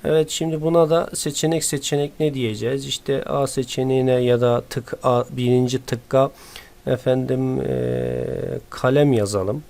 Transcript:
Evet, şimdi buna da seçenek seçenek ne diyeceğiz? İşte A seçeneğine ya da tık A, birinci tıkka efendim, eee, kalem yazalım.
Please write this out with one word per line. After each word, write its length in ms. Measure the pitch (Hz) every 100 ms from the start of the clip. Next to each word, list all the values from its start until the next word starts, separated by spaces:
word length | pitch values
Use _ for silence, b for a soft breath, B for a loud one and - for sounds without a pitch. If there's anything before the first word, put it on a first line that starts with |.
Evet, 260 | - 156 156
şimdi 320 | - 165 160
buna 280 | 156 170 160
da 200 | 165 -
seçenek 500 | - 151 143 156 160
seçenek 480 | - 147 - 143 143 -
ne 140 | 156
diyeceğiz? 520 | 135 117 107 117 139 139
İşte 380 | - - 135
A 220 | - 143 139
seçeneğine 680 | - 123 - 131 131 131
ya 280 | 127 123 120
da 220 | 123 120 -
tık 240 | - 117 -
A, 220 | 127 123 -
birinci 560 | 127 123 123 127 131 -
tıkka 440 | 117 - - 139 - B B B - -
efendim, 720 | 127 - 127 127 131 131 131
eee, 960 | - - 123 123 62 62 - - - - -
kalem 420 | - 127 139 147
yazalım. 500 | 120 104 104 92 131 151